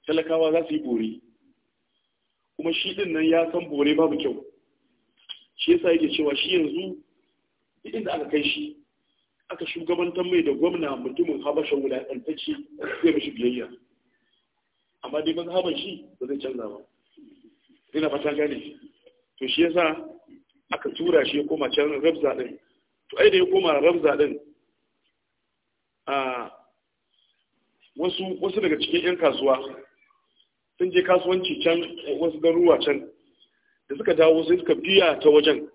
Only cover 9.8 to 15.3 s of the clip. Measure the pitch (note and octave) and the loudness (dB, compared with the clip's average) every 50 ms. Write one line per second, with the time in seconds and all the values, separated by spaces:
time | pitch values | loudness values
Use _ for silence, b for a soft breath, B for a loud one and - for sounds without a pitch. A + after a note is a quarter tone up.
9.8 | E3 D#3+ F3 E3+ F3+ F3 F3 F#3 F3+ F3+ F3+ F3 D#3 C#3+ C3+ - E3 F3+ F3+ F3 | -4 -4 -2 -2 -2 -2 -2 -4 -2 2 2 2 2 2 0 2 0 0 0 -2
10.8 | D#3 C#3+ C3+ B2 B2 B2+ B2+ - F3 D#3+ C#3+ C3 - D3 C#3+ D#3+ D3 - D3 C#3 | -4 -4 -6 -6 -8 -8 -2 -2 -2 -2 -2 -4 -4 -2 -2 -2 -2 0 -2 -2
11.8 | C3+ C3 C3 B2+ - - C3 B2 - D#3 D#3 - - D4+ D4+ - - _ - - | -2 -2 -4 -4 -6 -8 -12 -10 -8 -10 -10 -8 -8 -8 -8 -10 -12 _ -14 -12
12.8 | - - - - - E3 C#3+ - - D3 C3 A#2 A#2+ B2 B2 B2 A2+ A2+ - - | -10 -10 -6 0 2 2 2 2 -4 -6 -8 -2 -2 -2 -2 -4 -8 -12 -14 -20
13.8 | _ _ _ _ _ _ _ _ _ _ _ _ _ _ _ _ _ _ _ _ | _ _ _ _ _ _ _ _ _ _ _ _ _ _ _ _ _ _ _ _
14.8 | _ _ _ _ - B2+ C#3+ D3+ D3+ E3 | _ _ _ _ -14 -8 -6 -4 -2 -2